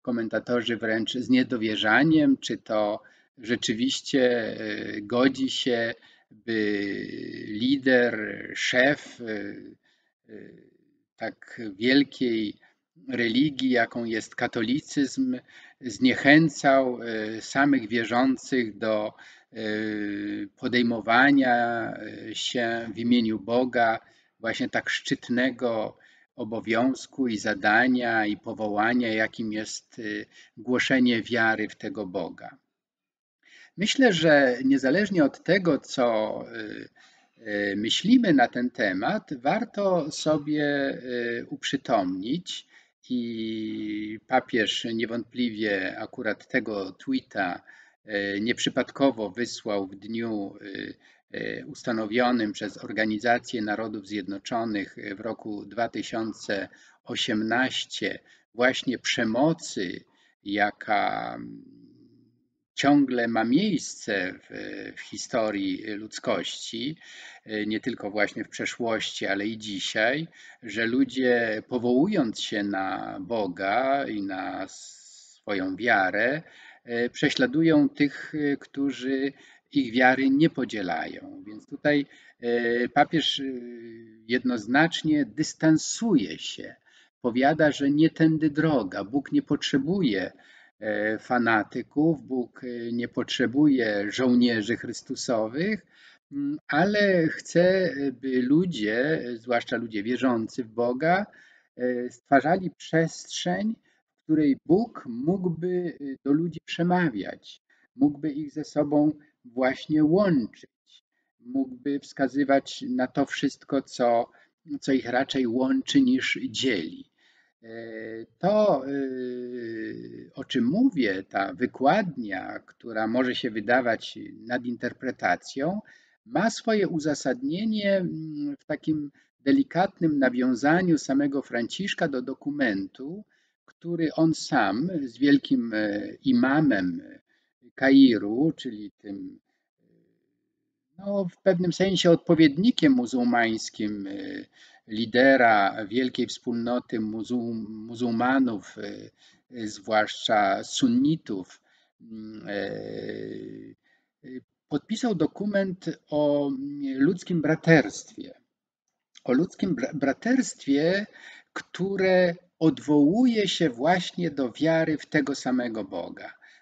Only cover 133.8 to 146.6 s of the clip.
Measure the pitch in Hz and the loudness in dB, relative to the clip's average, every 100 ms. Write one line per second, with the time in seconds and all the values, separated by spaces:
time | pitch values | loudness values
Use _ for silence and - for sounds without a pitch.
133.8 | 170 170 160 - 160 151 - 139 98 107 | -6 -2 -2 2 2 2 0 2 2 0
134.8 | 175 170 131 117 143 139 - 131 117 107 | -2 -4 -6 0 4 4 4 -2 0 -2
135.8 | 107 104 - - 135 120 131 147 151 104 | -2 -2 -6 -6 0 2 4 4 4 2
136.8 | 90 85 - - _ _ _ _ 120 - | 0 -4 -10 -20 _ _ _ _ _ 0
137.8 | 135 135 131 104 104 117 160 - 127 107 | 6 8 8 6 0 0 0 -2 -8 -10
138.8 | 101 _ 104 98 92 - _ _ _ _ | -14 _ -14 -12 -14 -18 _ _ _ _
139.8 | 113 57 _ 55 _ _ _ _ _ _ | _ _ _ _ _ _ _ _ _ _
140.8 | _ 165 202 202 180 - 196 180 180 160 | _ -12 -4 -2 -2 0 2 4 2 2
141.8 | 196 175 175 165 - 160 156 143 226 - | 2 4 6 6 6 6 6 6 2 6
142.8 | 147 127 113 127 120 120 113 110 - - | 6 6 4 2 2 4 2 0 -6 -6
143.8 | 107 104 98 101 95 98 98 _ - _ | -4 -4 -8 -10 -10 -12 -14 _ -20 _
144.8 | - 110 113 120 135 135 117 107 98 92 | -10 -6 0 6 8 8 8 6 4 0
145.8 | 98 120 127 127 117 - 123 117 | -4 -2 0 -2 -4 -4 -6 -4